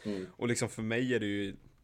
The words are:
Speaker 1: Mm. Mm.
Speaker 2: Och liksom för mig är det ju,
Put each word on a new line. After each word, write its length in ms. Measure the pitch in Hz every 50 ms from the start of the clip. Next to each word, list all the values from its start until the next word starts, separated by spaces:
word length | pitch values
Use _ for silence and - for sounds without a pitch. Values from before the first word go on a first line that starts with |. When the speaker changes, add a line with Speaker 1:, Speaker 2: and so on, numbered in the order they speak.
| -
Speaker 1:
Mm. 120 | 107 101
Mm. 140 | 95 92 -
Speaker 2:
Och 160 | - - 120 120
liksom 200 | 117 - 120 107
för 140 | - 120
mig 320 | 110 110 113 123 131 127 120
är 60 | 110
det 60 | 107
ju, 300 | 101 101 101 101 98 - - - - - -